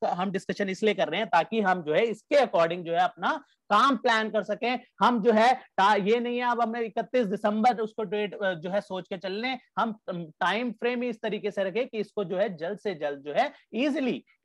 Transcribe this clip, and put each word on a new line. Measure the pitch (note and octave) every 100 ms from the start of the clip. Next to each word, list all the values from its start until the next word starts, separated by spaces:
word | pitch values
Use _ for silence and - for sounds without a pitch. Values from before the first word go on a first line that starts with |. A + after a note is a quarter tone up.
| G#3+
हम | F3+ G3
discussion | F#3 - F#3 G3
इसलिए | F#3+ G#3+
कर | F#3+ D#3
रहे | F3
हैं | A3+
ताकि | E3+ E3 A3+
हम | F#3+ F3+
जो | D3+
है | D#3+ A3+
इसके | G#3 - C#4+
according | B3 F3+ E3 F3+
जो | E3+
है | E3+
अपना | F3+ - G#3 D4+ - _ -
काम | G#3 C4+ B3
plan | B3 A3 G#3+
कर | G#3
सकें। | G#3 G3+ A#3+ B3 - -
हम | G#3 A#3+
जो | A3
है | G#3+ A#3
ता-, | B3+ - - F#3+ G3+ G3
ये | A#3+
नहीं | A#3+ A#3+
है |
अब | B3 A#3
हमें | A#3 A#3
इकतीस | A3+ A#3 A3 B3+ G3+
दिसंबर | G#3 G#3+ G#3+ A#3+ A3+
उसको | A3 -
date, | G#3 G#3 G#3
अ, | G3+ F#3+
जो | E3+ F3
है | G3+
सोच | - F#3 E3+
के | F#3+
चलने, | F#3+ G3+ B3 B3+ _ -
हम | A3+ G#3+ -
टाइम | F3+ D#3+ - F3 G#3 B3
frame | G#3+ A#3+ B3
ही | B3
इस | A#3
तरीके | A3 G3 G3
से | G3+
रखें | F#3+ G3+ C4
कि | G#3+
इसको | G#3 -
जो | F3+ F#3
है | G#3+ E3
जल्द | D#3+ G#3
से | G#3 E3
जल्द | D3 C#3+
जो | C#3+
है | D#3+ C#4 - _
easily, | A3 C#4+ D4 B3+ C3 - _